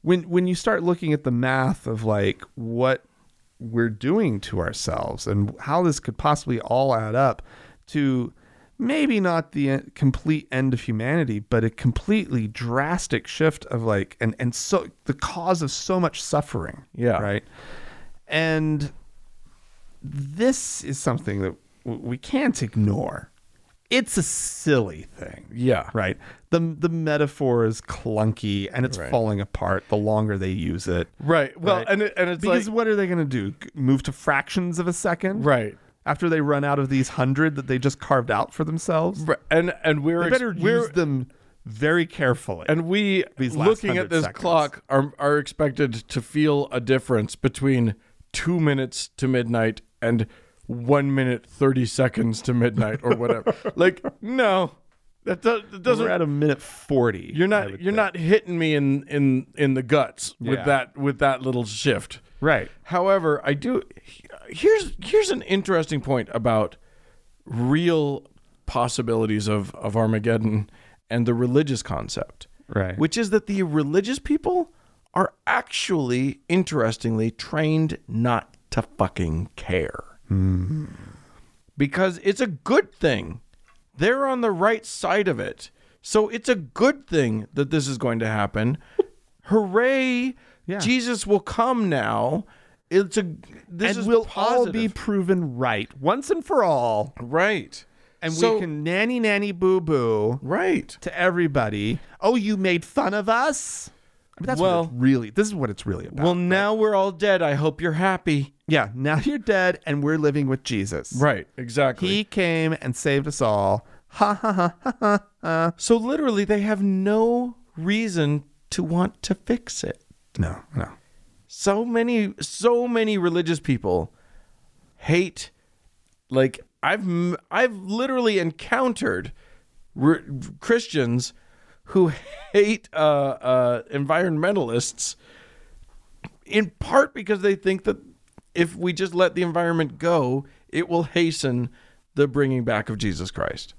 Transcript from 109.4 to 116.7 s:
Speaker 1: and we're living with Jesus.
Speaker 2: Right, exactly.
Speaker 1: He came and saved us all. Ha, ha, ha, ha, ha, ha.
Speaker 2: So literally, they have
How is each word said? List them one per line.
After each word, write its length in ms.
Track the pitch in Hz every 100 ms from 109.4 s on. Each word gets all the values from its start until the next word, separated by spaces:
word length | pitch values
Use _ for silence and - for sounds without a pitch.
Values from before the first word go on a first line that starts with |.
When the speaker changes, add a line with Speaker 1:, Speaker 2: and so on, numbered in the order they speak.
| 214 196 185 180
Speaker 1:
and 180 | - 147
we're 140 | 143 156
living 300 | 151 147 135
with 160 | 131
Jesus. 500 | - 113 101 76 -
Speaker 2:
Right, 340 | 127 147 104 - -
exactly. 500 | 120 120 135 117 185
Speaker 1:
He 140 | 202
came 500 | 208 202 175 165 160 160
and 140 | 131
saved 320 | 123 139 139 143
us 120 | -
all. 440 | 117 104 98 104 - - _
Ha, 240 | - 208
ha, 180 | 208 226
ha, 220 | 190 175 -
ha, 100 | 262 -
ha, 200 | 214 202 - _
ha. 320 | 165 165 165 170
Speaker 2:
So 180 | -
literally, 480 | 233 233 311 277 202
they 180 | 202 208
have 200 | 208